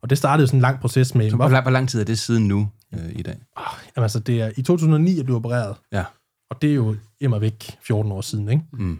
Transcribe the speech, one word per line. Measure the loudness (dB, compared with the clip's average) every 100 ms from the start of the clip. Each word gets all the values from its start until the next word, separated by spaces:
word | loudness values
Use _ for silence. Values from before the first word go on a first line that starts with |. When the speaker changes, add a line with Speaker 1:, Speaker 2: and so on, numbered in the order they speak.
Speaker 1:
Og | 0
det | 0
startede | 2 4 4
sådan | 4
en |
lang | 2 0
proces | -2 0 2 2
med, | 2
Speaker 2:
Så | 2
hvor | 4
Speaker 1:
hvorfor |
Speaker 2:
lang, | 4
hvor | 4
lang | 0 0
tid | -2
er | -2
det | -2
siden | 0 0 2
nu, | 0 -2 -6 _
øh, | -12 -10 -10
i |
dag? | -10 -12 -16 -14
Speaker 1:
Åh, | -12 -12 -12 -2
jamen, |
altså, | -2 -2
det | -2 -2
er | -2 -4
i |
to | 0 2
tusind | 4
og | 4
ni, | 4 2
jeg | 0
blev | -2
opereret. | 0 -2 -4 -8 _
Speaker 2:
Ja. | -6 -6 _ _ _ _
Speaker 1:
Og | -4
det | 0
er | 2
jo | 0 -2 -10 _
immer | -2 0
væk | 0 -4 -16 -20 -4
fjorten | -2 -2
år | -4
siden, | -6 -6 0
ikke? | -2 -2
Speaker 2:
Mm. | -6 -6 -6